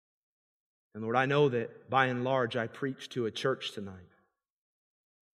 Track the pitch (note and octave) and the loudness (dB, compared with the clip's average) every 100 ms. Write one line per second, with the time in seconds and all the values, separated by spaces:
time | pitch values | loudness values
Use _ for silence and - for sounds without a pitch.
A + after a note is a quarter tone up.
0 | _ _ _ _ _ _ _ _ _ G#2+ | _ _ _ _ _ _ _ _ _ -10
1 | A2 B2 C3 C#3+ D3 A#2+ A#2 - - B2+ | -2 2 4 4 4 2 -4 -8 0 4
2 | C3 B2 B2+ C3+ A#2 A#2+ A#2 - C#3 C3+ | 4 2 0 2 2 0 -4 -4 -6 -6
3 | - C3 A2+ G2+ C#3 B2+ - - G2 F#2 | -8 -4 -4 -2 -2 -2 -4 -10 -10 -12
4 | F2+ _ _ _ _ _ _ _ _ _ | -18 _ _ _ _ _ _ _ _ _
5 | _ _ _ | _ _ _